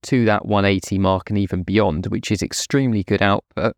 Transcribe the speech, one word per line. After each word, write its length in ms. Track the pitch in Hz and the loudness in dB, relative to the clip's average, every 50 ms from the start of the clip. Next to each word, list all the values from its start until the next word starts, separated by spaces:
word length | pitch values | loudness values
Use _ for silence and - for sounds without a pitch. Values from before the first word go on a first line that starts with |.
| - | -2
to 220 | - 139 127 117 | 0 2 2 4
that 200 | 107 104 101 - | 4 2 0 0
one 200 | - 104 101 98 | 0 0 2 2
eighty 340 | 98 98 95 - - 101 98 | 2 2 0 -2 -2 -2 0
mark 300 | 98 95 95 92 - - | 2 2 2 0 -2 -2
and 100 | 107 101 | -2 -2
even 240 | 101 92 - 90 90 | 0 0 -2 -4 -4
beyond, 440 | - 95 107 107 92 78 78 - | 0 2 2 2 2 0 -2 -4
which 220 | 95 - - - - | -4 -4 -4 -2 -2
is 140 | 107 95 - | -2 -2 -2
extremely 600 | - - - - - - 139 135 127 110 104 95 | -6 -6 -8 -6 -2 0 0 2 2 0 -2 0
good 160 | - 104 98 | 0 0 2
output 520 | 98 98 101 - _ _ _ - 80 113 - | 2 2 0 0 _ _ _ -4 -4 -4 -4